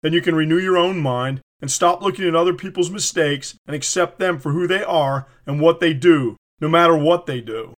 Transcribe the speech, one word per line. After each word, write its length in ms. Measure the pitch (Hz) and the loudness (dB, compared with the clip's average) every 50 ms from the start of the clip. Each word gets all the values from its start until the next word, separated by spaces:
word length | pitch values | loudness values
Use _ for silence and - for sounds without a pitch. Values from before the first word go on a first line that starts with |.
| - | -2
then 100 | 180 170 | 0 0
you 80 | 170 | 0
can 140 | - 175 160 | 0 0 0
renew 240 | 160 156 156 160 175 | 0 0 0 0 0
your 180 | 185 190 185 180 | 0 0 0 0
own 220 | 175 180 190 175 | 0 0 -2 -2
mind 420 | 151 135 123 123 123 131 135 131 _ _ _ _ | -2 -2 -2 -2 -4 -6 -6 -8 _ _ _ _
and 100 | - 135 | -10 -8
stop 320 | - - 185 175 180 175 185 | -4 0 2 2 0 2 -2
looking 240 | 196 185 190 190 175 | -4 -4 -2 -4 0
at 80 | 165 | 0
other 180 | 165 170 185 180 | 2 2 0 0
people's 380 | 180 - 190 185 185 175 165 | -2 -8 -12 -4 -4 -4 -4
mistakes 640 | 190 214 - - - 175 160 147 143 135 - - - _ _ | -4 -6 -6 -4 -2 0 0 0 0 -4 -8 -14 -18 _ _
and 100 | - 185 | -10 -10
accept 440 | 151 - - - 185 175 170 - _ | -8 -6 -4 -2 -2 -2 -2 -2 _
them 180 | 190 185 175 143 | -2 -2 -2 -4
for 140 | - 151 | -4 -4
who 160 | 143 170 180 175 | -2 -2 0 0
they 160 | 185 196 - | 0 -2 -2
are 420 | - 175 160 147 135 135 135 135 _ _ _ _ - | 0 0 0 2 2 -2 -4 -6 _ _ _ _ -6
and 120 | 143 147 | -2 4
what 200 | 151 165 170 170 | 4 4 4 4
they 140 | 180 165 156 | 2 0 0
do, 420 | 131 127 175 165 147 131 117 104 _ _ _ _ _ | 4 4 4 4 4 2 -2 -6 _ _ _ _ _
no 80 | 151 151 | -4 2
matter 280 | 160 170 170 170 170 | 4 4 6 6 4
what 300 | 156 147 156 175 175 175 | 4 4 2 2 2 0
they 160 | - 135 123 | -6 -8 -8
do. 320 | 113 113 110 113 110 - - _ | -8 -8 -10 -10 -10 -12 -16 _